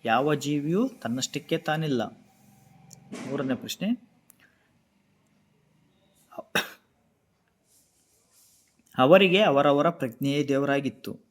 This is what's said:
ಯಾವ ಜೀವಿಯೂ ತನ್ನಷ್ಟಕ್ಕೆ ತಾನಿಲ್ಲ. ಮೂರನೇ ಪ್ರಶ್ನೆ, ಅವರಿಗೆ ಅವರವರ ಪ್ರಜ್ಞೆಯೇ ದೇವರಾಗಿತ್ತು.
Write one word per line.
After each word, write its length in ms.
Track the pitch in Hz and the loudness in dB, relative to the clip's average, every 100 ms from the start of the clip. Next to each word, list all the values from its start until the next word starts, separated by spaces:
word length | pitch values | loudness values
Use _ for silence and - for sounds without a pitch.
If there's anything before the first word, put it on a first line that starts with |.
| 117 | 2
ಯಾವ 300 | 113 147 151 | 2 2 -2
ಜೀವಿಯೂ 520 | 139 147 147 180 262 | -2 -4 -2 -2 -2
ತನ್ನಷ್ಟಕ್ಕೆ 680 | - - 127 - 147 - 165 | -6 -8 -6 -6 -10 -6 -6
ತಾನಿಲ್ಲ. 460 | - 156 156 123 104 - _ _ _ _ _ - - - - - - | -2 -4 -2 -2 -4 -8 _ _ _ _ _ -20 -20 -20 -18 -14 -10
ಮೂರನೇ 260 | 139 135 127 | -6 -4 -6
ಪ್ರಶ್ನೆ, 540 | 113 - 190 247 _ _ _ _ _ _ _ _ _ _ _ _ _ _ _ _ _ _ _ _ _ _ _ - - - - - _ _ _ _ _ _ _ _ _ _ _ _ _ _ _ _ _ _ _ _ _ - | -8 -6 -4 -4 _ _ _ _ _ _ _ _ _ _ _ _ _ _ _ _ _ _ _ _ _ _ _ -20 -8 -8 -8 -18 _ _ _ _ _ _ _ _ _ _ _ _ _ _ _ _ _ _ _ _ _ 0
ಅವರಿಗೆ 440 | 131 190 196 180 | 6 8 6 4
ಅವರವರ 480 | 208 143 143 143 156 | 4 4 4 2 2
ಪ್ರಜ್ಞೆಯೇ 580 | 170 131 - 139 143 139 | -2 -8 -4 -4 -2 0
ದೇವರಾಗಿತ್ತು. 720 | 139 143 143 135 - - - _ | 0 0 -2 -4 -8 -16 -16 _